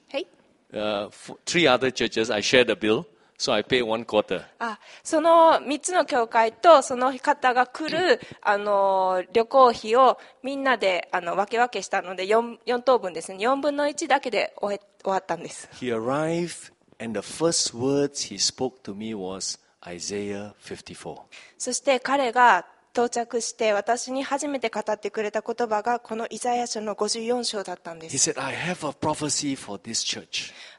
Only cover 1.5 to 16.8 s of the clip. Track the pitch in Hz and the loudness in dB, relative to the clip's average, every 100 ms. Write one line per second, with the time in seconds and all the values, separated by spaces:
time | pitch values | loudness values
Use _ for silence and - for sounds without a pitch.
1.5 | 170 156 123 131 120 117 - 113 107 101 | 2 4 4 2 0 -2 0 0 0 4
2.5 | 131 120 101 107 113 175 _ _ - - | 6 6 2 2 2 0 _ _ -8 -2
3.5 | 110 104 131 117 113 117 107 - 92 - | 0 2 0 0 -4 0 0 2 -2 -8
4.5 | - 233 208 - - - 320 320 330 330 | -10 -8 -8 -16 -20 -4 0 6 8 8
5.5 | 294 - 294 - 359 294 277 226 233 226 | 6 2 -6 -2 0 0 0 2 2 2
6.5 | 226 349 302 269 254 254 262 - 277 254 | 4 8 8 6 0 -2 0 -2 0 2
7.5 | 247 254 - 311 320 359 233 - - - | 2 0 -4 -6 0 2 2 0 -4 0
8.5 | 202 208 202 196 190 185 185 180 226 226 | 0 2 2 4 2 2 0 0 0 4
9.5 | 269 254 233 214 233 262 - - _ 254 | 8 8 6 2 6 6 4 -4 _ -8
10.5 | 277 269 240 190 175 - 185 175 175 208 | -2 0 0 0 0 -2 -4 -2 -2 0
11.5 | 226 247 208 185 202 175 185 185 220 233 | 0 0 -2 -4 -4 -4 -4 2 2 2
12.5 | 233 - 247 247 247 190 165 - 190 220 | -6 -4 -2 2 2 0 -8 -10 -4 -2
13.5 | 277 294 285 294 294 320 277 254 202 - | 0 0 -2 -2 -4 0 0 0 -2 -2
14.5 | - 202 202 _ _ - 190 - 170 - | -4 -6 -6 _ _ -4 -4 -4 -8 -10
15.5 | - - - 123 113 117 139 156 170 175 | -16 -18 -10 -4 -4 -2 -2 -2 -2 -4
16.5 | - - _ | -8 -18 _